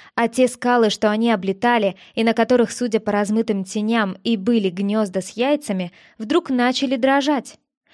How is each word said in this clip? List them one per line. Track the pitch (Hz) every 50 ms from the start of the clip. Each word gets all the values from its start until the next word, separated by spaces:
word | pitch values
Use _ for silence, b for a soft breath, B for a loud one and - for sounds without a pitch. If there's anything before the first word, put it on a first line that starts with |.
| B B B
а | - 233 226
те | 233 254 254 240
скалы, | 240 - - 247 247 247 233 214
что | 202 - - 214
они | 208 214 226 233
облетали, | 226 196 180 190 190 190 - 240 240 233 208 196 180 B B B B
и | - 226
на | 233 226
которых, | 233 226 226 254 247 233 226
судя | - - 247 240 208 220
по | 220 214
размытым | 202 202 208 196 214 220 226 226 214 196 190
теням, | 190 - 214 208 214 233 233 214 190 180 - -
и | 233 233 202
были | 185 214 240 226 196 196
гнезда | 170 185 202 196 202 220 214 196 180 190
с | 185 -
яйцами, | - 214 240 269 294 294 294 - 202 185 180 175 b b b b b b
вдруг | 220 214 277 349 349 -
начали | 262 247 240 247 254 - 269 254 262
дрожать. | 254 226 262 269 277 269 285 302 254 - - - - _ _ _ _ b b